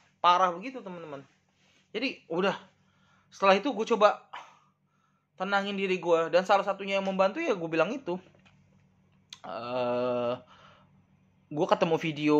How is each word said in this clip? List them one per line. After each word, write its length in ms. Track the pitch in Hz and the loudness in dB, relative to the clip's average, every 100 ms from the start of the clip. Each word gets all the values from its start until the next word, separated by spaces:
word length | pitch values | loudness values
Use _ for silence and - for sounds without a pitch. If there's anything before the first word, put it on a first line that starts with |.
| _ _ | _ _
parah 320 | 175 175 185 | 2 4 2
begitu, 320 | 175 247 254 | -2 -10 -12
teman-teman. 400 | 190 175 156 139 135 _ _ _ _ _ _ 208 | -14 -14 -12 -14 -16 _ _ _ _ _ _ -6
Jadi 320 | 254 - - | -6 -6 -6
udah. 320 | 165 190 - - _ _ _ _ _ _ | -2 -2 -2 -8 _ _ _ _ _ _
Setelah 340 | - 196 196 | 0 4 4
itu 80 | 277 208 | 2 -4
gue 80 | |
coba 400 | 220 220 208 - - - - _ _ _ _ _ _ _ _ - | -2 4 4 4 -8 -20 -20 _ _ _ _ _ _ _ _ -10
tenangin 400 | 185 202 202 196 | -2 0 0 -2
diri 240 | 196 185 | -2 -2
gue. 320 | 170 165 165 | 2 2 4
Dan 160 | 170 190 | 2 4
salah 160 | 202 | 2
satunya 320 | 196 196 196 196 | 2 -6 -4 -4
yang 80 | |
membantu 400 | 196 190 196 302 | -2 0 0 0
ya 80 | 330 | -4
gue 160 | 196 165 | -4 -2
bilang 240 | 160 170 | 0 0
itu. 240 | 269 - 180 - _ _ _ _ _ _ _ _ _ _ - | -2 -8 -8 -10 _ _ _ _ _ _ _ _ _ _ -20
Eh, 880 | - 92 120 127 120 123 123 123 120 123 - - - - _ _ _ _ _ _ - | -14 -12 -8 -4 -2 -2 -2 -2 -2 -4 -10 -20 -20 -20 _ _ _ _ _ _ -10
gue 160 | 147 - | -4 0
ketemu 280 | 208 180 160 | 2 2 0
video 360 | 165 147 147 151 | -2 -2 2 4